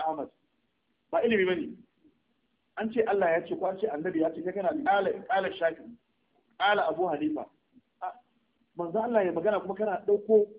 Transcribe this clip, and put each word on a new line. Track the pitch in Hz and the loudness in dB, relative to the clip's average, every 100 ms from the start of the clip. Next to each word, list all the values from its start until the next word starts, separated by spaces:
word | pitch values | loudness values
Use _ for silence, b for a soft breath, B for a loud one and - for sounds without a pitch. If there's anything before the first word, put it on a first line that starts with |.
| 156 | -2
Ahmad. | 156 - _ _ _ _ _ _ _ _ | -4 -8 _ _ _ _ _ _ _ _
Ba | 165 | 0
ilimi | 233 220 185 | 2 2 2
bane. | 175 123 - - _ _ _ _ _ _ _ _ - | 0 -4 -12 -20 _ _ _ _ _ _ _ _ -6
An | 214 | -4
ce | 233 220 | 0 2
Allah | 202 175 | 2 2
ya | 165 170 | 2 -2
ce | |
ko | - 190 | -4 -4
an | 190 | -2
ce | 190 | -4
Annabi | 147 180 160 | -4 -2 0
ya | 160 | 0
ce, | 160 | -2
kai | 175 | -6
kana | 196 180 151 | -4 -2 0
qala, | 156 202 190 196 - | 2 2 2 -2 -2
qala | 190 185 - | -2 -2 0
Shafi, | 165 165 - - _ _ _ _ _ - | -2 -2 -14 -20 _ _ _ _ _ -2
qala | 190 208 165 | 2 2 2
Abu | 156 180 | 0 0
Hanifa. | 147 151 147 - _ _ _ _ - | 0 -2 -4 -8 _ _ _ _ -12
A, | 180 - _ _ _ _ _ 156 | -12 -12 _ _ _ _ _ -8
manzo | 170 202 | -4 -2
Allah | 226 233 | 0 2
ya | 185 | 2
magana | 165 190 196 | 2 0 0
kuma | 185 | -2
kana | 196 214 185 - | -4 -2 -2 2
ɗauko | 202 - 214 208 | 0 6 6 4